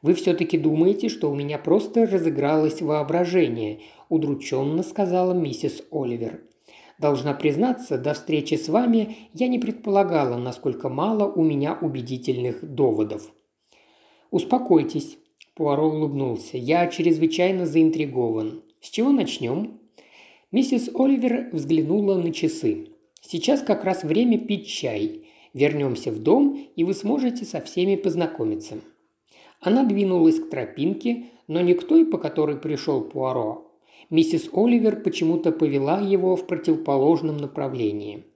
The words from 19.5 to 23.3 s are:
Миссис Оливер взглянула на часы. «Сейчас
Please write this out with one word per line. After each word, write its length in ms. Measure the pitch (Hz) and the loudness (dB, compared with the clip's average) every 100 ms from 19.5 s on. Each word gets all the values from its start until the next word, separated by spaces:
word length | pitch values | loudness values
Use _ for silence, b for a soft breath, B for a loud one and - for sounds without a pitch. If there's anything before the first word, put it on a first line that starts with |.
| 147 214 - _ b b b b b b | -4 -6 -10 _ b b b b b b
Миссис 400 | - - 240 - | -2 0 0 -2
Оливер 560 | - 269 269 240 240 - | 0 2 2 2 -2 -4
взглянула 640 | 160 139 160 147 202 202 190 | -6 0 0 2 2 2 0
на 160 | 170 | 0
часы. 580 | 160 160 - 110 107 - _ _ _ | -2 -2 0 -2 -4 -8 _ _ _
«Сейчас 420 | - | -10